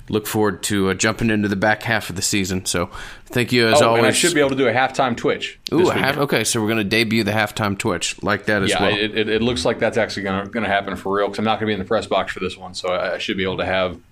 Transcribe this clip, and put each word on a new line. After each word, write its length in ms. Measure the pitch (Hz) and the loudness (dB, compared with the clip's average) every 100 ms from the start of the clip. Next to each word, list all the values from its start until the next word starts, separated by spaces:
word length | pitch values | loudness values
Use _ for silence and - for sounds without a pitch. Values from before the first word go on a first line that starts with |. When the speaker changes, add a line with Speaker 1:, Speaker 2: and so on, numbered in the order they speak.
| - | -4
Speaker 1:
look 200 | 104 - | -4 0
forward 340 | 110 104 92 | 0 0 0
to, 280 | - 101 95 | -2 0 2
uh, 20 | |
jumping 380 | 92 113 107 117 | 2 0 0 2
into 160 | 107 104 | 2 2
the 80 | 101 | 2
back 260 | 107 107 | 2 0
half 300 | 120 107 - | 0 -2 -2
of 40 | 90 | -6
the 60 | |
season. 420 | - 107 92 92 - | -2 0 0 -4 -2
So, 240 | 90 87 - - - - | -4 -4 -8 -14 -16 -6
thank 260 | 123 117 | -2 2
you, 160 | 123 113 | 4 6
as 140 | 147 | 6
Speaker 2:
Oh, 140 | 117 117 | 6 4
and 0 | |
I 40 | |
Speaker 1:
always. 160 | 113 - | 4 2
Speaker 2:
should 180 | 175 147 | 2 2
be 40 | |
able 120 | 139 | 2
to 40 | 131 | 2
do 120 | 123 | 2
a 60 | |
halftime 440 | 120 131 - 131 113 | 2 0 2 0 0
Twitch 400 | 143 95 - - - | -2 -2 -6 -10 -2
Speaker 1:
Ooh, 60 | 151 | 2
Speaker 2:
this 100 | 170 | 2
Speaker 1:
a 40 | |
half-, 220 | 107 131 143 | 2 0 0
Speaker 2:
weekend. 60 | |
Speaker 1:
okay, 220 | 139 135 | 0 0
so 180 | 107 117 | 0 0
we're 80 | 107 | 0
gonna 140 | 113 | 0
debut 400 | 98 110 110 113 | 2 2 2 2
the 80 | 104 | 0
halftime 440 | 107 107 - 104 95 | 0 0 0 -2 -2
Twitch 460 | 110 85 - - | -2 -2 -4 -4
like 240 | 95 101 - | -2 -2 0
that 160 | 104 | 0
as 80 | 95 | 2
Speaker 2:
Yeah, 140 | 95 | 2
Speaker 1:
well. 120 | 98 104 | 2 0
Speaker 2:
it, 220 | 107 110 | 0 0
it, 120 | 107 | 0
it 120 | 110 | 0
looks 240 | 120 123 127 | 0 0 -2
like 140 | 110 | 0
that's 180 | 110 110 | 0 0
actually 260 | 101 101 | -2 -2
gonna, 240 | 98 95 101 | -4 -4 -4
gonna 200 | 113 101 | -4 0
happen 280 | 101 98 95 | 0 -2 -6
for 160 | 95 101 | -2 0
real, 100 | 101 | 0
'cause 120 | 101 | 0
I'm 60 | 110 | 0
not 100 | 107 | 0
gonna 80 | 107 | 0
be 40 | |
in 60 | 101 | -2
the 60 | 95 | -2
press 200 | 110 95 | -2 0
box 260 | 98 95 | -2 -2
for 80 | 101 | -4
this 160 | 90 95 | -6 -8
one, 200 | 92 90 | -14 -8
so 140 | 90 | -4
I, 260 | 90 90 87 | -2 -2 -4
I 20 | |
should 180 | - 95 | -4 -2
be 80 | |
able 140 | 95 90 | -2 -2
to 80 | 90 | -2
have 320 | 92 92 87 _ | 0 -2 -4 _